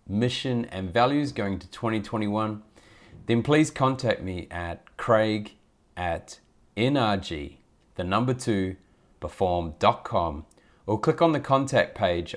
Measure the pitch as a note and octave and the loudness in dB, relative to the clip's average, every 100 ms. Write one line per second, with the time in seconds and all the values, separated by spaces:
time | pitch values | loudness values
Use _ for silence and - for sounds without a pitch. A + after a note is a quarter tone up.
0 | - G2+ A#2+ - C3+ A#2+ A#2+ F#2 F#2+ A#2 | -4 0 0 0 -2 -2 -2 -6 -2 2
1 | B2 C#3+ C#3+ B2 G2+ F#2 - - A#2 A2 | 2 2 -2 -4 -4 -4 -8 -6 -2 -2
2 | G2+ A2+ G#2 G#2+ G#2+ G#2+ - - - - | -4 -4 -2 -2 -2 -6 -12 -20 -20 -20
3 | - - - A#2 A#2 D3+ D3+ - C3 B2+ | -20 -10 0 2 4 4 4 2 0 0
4 | A#2 - F#2 F2+ - F2 E2+ F2 - - | -2 -2 -4 -8 -8 -8 -8 -10 -14 -8
5 | - A2 A2 G#2+ G#2 - _ _ _ - | 2 4 4 0 -4 -16 _ _ _ -6
6 | F2 E2 - - _ _ _ - B2+ C#3+ | -4 -4 -8 -20 _ _ _ -2 0 2
7 | A2 G2 - D#2 C#2+ - _ _ _ - | 2 0 -4 -10 -10 -16 _ _ _ -8
8 | F2+ G2+ B2 B2+ - G2+ F#2 F#2+ _ _ | -2 0 2 0 0 0 0 -6 _ _
9 | _ _ F2 - F#2 F2 E2+ D#2 G#2 A#2+ | _ _ -12 -2 0 2 -2 2 2 2
10 | - A2 E2 D2 - _ _ _ - A2 | 0 0 0 -4 -12 _ _ _ -4 0
11 | - D#3 E3+ D3 - C3+ C#3 B2 - - | 2 4 4 2 2 2 4 2 2 0
12 | G2 F2 E2+ | 0 0 -4